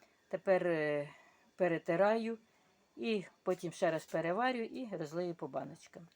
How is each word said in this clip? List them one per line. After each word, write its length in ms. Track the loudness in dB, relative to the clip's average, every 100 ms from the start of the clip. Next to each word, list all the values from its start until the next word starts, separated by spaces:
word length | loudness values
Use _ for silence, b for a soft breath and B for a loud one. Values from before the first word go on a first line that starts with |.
| b b _
Тепер, 380 | -2 2 4 4
е, 440 | 2 2 0 -4 B B B B 0
перетираю 800 | 2 2 2 4 4 4 0 -6 b b b b _ -6
і 280 | -2 -2 -4 -4
потім 300 | -2 -2 -4
ще 180 | 0 0
раз 160 | 0 -2
переварю 520 | -2 0 0 0 0
і 380 | -4 -8 -8 -6
розлию 380 | -6 -4 -4
по 140 | -4 -6
баночкам. 600 | -6 -8 -12 -18 -20 -20